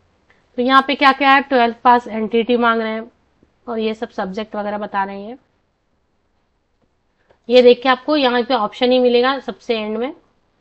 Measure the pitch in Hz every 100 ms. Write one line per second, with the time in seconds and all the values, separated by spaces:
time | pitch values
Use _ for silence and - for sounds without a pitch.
0 | _ _ _ _ _ - 247 269 269 -
1 | 277 262 277 277 277 262 233 226 254 240
2 | 233 214 220 233 226 240 240 226 220 220
3 | 233 _ _ _ _ _ - 226 220 -
4 | - - 190 190 214 208 208 208 208 196
5 | 196 196 208 254 _ _ _ _ _ _
6 | _ _ _ _ _ _ _ _ _ _
7 | _ _ _ _ - 247 247 240 269 254
8 | - 302 254 247 233 254 208 - 247 254
9 | 247 240 254 277 247 214 - 226 214 220
10 | 254 359 _ _ _ _